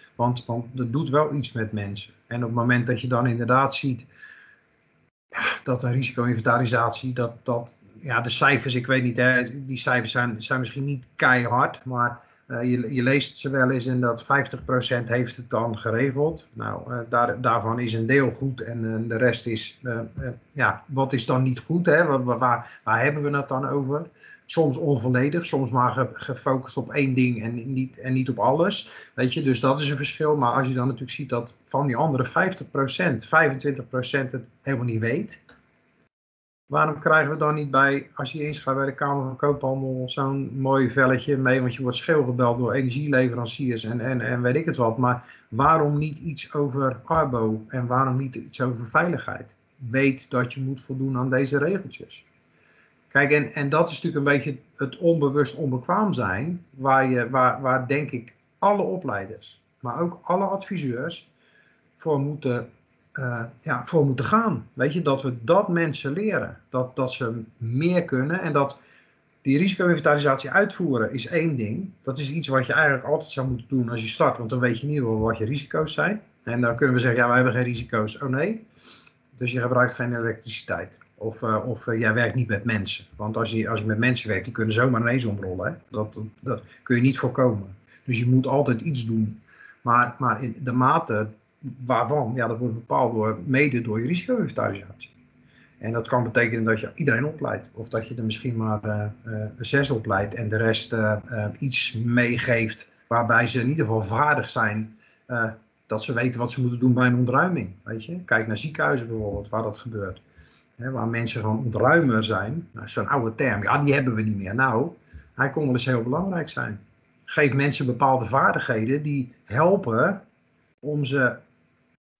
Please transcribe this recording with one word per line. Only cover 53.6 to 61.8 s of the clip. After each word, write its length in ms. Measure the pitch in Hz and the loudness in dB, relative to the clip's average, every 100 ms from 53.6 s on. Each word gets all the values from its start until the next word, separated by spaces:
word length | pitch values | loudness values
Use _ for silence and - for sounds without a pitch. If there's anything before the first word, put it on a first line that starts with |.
| 139 | 0
dat 220 | 156 170 | 2 2
is 120 | - | 0
natuurlijk 240 | 170 151 139 | -2 0 2
een 60 | |
beetje 240 | 143 135 131 _ - | 2 0 -8 _ -6
het 220 | 139 - | -6 2
onbewust 580 | 170 165 143 139 131 - | 4 4 4 4 0 0
onbekwaam 560 | 147 127 - 190 214 | -2 -2 0 0 2
zijn, 520 | 127 104 92 151 180 - | 0 -2 -2 -4 -6 -10
waar 400 | 135 135 135 131 | -4 2 4 4
je, 200 | 127 117 | 2 2
waar, 300 | 131 127 123 | 4 4 2
waar 260 | 135 131 123 | 0 0 0
denk 240 | 147 147 | -2 -2
ik 240 | 123 - _ _ _ | -8 -10 _ _ _
alle 240 | 196 208 | 2 2
opleiders, 800 | 180 185 147 101 98 - - - _ _ | 0 -4 -4 -6 -8 -14 -18 -20 _ _
maar 200 | 123 127 | -8 -4
ook 180 | 175 - | -4 -6
alle 220 | - 180 | -2 0
adviseurs 880 | 196 196 - 180 139 120 151 - - _ _ _ _ _ | 0 -4 -4 -6 -4 -4 -6 -10 -18 _ _ _ _ _